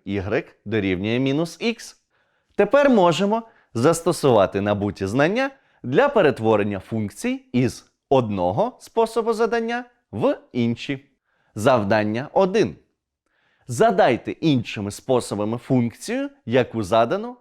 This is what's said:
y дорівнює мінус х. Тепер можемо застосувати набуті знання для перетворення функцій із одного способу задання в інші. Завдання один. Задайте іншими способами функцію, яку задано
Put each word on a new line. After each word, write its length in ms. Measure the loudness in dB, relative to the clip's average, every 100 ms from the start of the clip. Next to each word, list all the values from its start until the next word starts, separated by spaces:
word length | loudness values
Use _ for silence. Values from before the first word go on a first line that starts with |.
| -8
y 380 | -6 -2 -4 -4 _
дорівнює 540 | -4 -2 0 -2 -2 -2
мінус 400 | 0 -2 -4 -4
х. 360 | -6 -6 -14 -20 _ _ _ _ _ -2
Тепер 340 | 2 2 4
можемо 520 | 4 4 2 0 -2 -6 _ _
застосувати 840 | 0 2 2 0 2 4 6 4 2
набуті 460 | 0 0 -2 -4 -4
знання 440 | 0 0 0 -4 -8 _ _
для 260 | -2 2 2
перетворення 720 | 4 2 2 2 2 2 -4
функцій 640 | -6 -6 -6 -6 -8 -8 -4
із 400 | -2 -2 -4 _ _ 0
одного 680 | 0 2 -2 -2 -2 -4 -6
способу 520 | -6 -2 0 0 -2
задання 520 | -2 -2 -2 -4 -8 -10 _ -12
в 260 | -4 -2 -2 _
інші. 540 | -4 -2 -4 -8 -10 _ _ _ _ _
Завдання 760 | -2 2 2 2 0 0 -4 -2
один. 440 | 0 2 2 -2 -4 _ _ _ _ _ _ _ _ -8
Задайте 600 | 0 2 4 2 2 -4
іншими 600 | -4 0 0 -2 -8 -8
способами 680 | -8 -2 -2 -2 -4 -4 -6
функцію, 720 | -2 0 0 -6 -8 -6 -6 _ -2
яку 360 | 0 0 -4
задано 540 | 0 2 2 -2 -6 -14